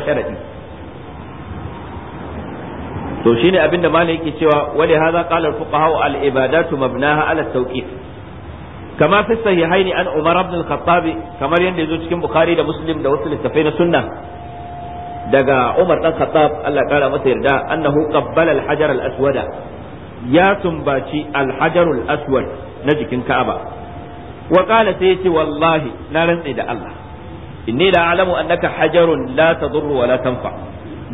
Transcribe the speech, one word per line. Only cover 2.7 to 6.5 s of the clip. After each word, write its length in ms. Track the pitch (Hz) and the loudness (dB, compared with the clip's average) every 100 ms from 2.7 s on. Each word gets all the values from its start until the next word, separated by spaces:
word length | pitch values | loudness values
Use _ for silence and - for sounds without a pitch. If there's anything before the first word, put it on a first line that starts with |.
| - - - - - | -12 -10 -8 -8 0
To 100 | 113 117 | 2 4
shine 160 | 165 185 | 4 4
abinda 320 | 156 175 175 | 4 2 2
malam 200 | 160 170 | 4 2
yake 220 | 165 160 143 | 0 -4 0
cewa, 400 | 160 147 143 - | 4 4 2 2
"Wa 80 | 165 | 4
li 80 | |
hadha 300 | 156 160 170 165 | 4 4 2 2
qala 220 | 165 160 | 0 0
al-fuqaha 560 | 139 - 147 156 151 143 | -2 -2 2 2 2 0
al-ibadatu 720 | 139 139 131 131 | 0 0 2 2